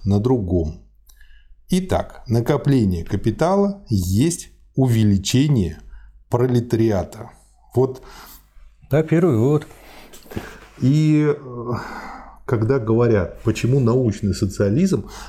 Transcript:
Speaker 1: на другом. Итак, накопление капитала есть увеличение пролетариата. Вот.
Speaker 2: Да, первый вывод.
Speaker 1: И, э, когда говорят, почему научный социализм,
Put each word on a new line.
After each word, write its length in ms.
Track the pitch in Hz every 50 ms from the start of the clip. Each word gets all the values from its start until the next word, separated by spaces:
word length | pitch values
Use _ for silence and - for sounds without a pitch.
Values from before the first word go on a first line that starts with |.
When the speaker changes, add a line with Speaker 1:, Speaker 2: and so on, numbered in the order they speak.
| -
Speaker 1:
на 140 | 95 101 104
другом. 640 | 104 127 131 120 98 87 92 87 80 78 80 - - _ _ _ _ - - - - - - - - - - - _ -
Итак, 540 | 180 190 185 - 180 - - - - - -
накопление 760 | - 113 120 120 165 151 139 - 143 139 131 110 95 90 82 -
капитала 800 | - 107 95 - 117 107 - 160 170 196 202 202 202 196 - - -
есть 640 | 110 95 87 90 95 107 143 175 175 - - - - _ - _ _
увеличение 1040 | - 131 127 113 113 107 104 101 95 98 - - 127 143 156 143 117 92 80 76 - - - - - - - - - _ _
пролетариата. 1000 | - 117 127 127 123 120 117 - - 113 113 113 104 92 82 - - 107 113 - - - _ _ _ _ _ - -
Вот. 280 | 120 131 127 127 - - - - - - - - - _ _ _ - - - - _ - -
Speaker 2:
Да, 120 | 139 151
первый 340 | 156 156 160 170 175 - 120
вывод. 300 | 107 113 139 151 147 - - - - - - - - - - - - - - - - - - - - - - - -
Speaker 1:
И, 520 | 123 127 143 151 156 151 151 151 151 147 143
э, 360 | - - 123 123 120 117 120 117 - - - - - - - - - - - - - - -
когда 300 | 123 110 110 110 135 139
говорят, 600 | 113 110 110 117 120 120 113 101 87 - - - -
почему 340 | 113 110 - - 117 135 143
научный 560 | 123 113 120 131 127 110 98 - - 98 90
социализм, 720 | - 110 95 - - 104 101 104 147 190 190 180 107 - - - - -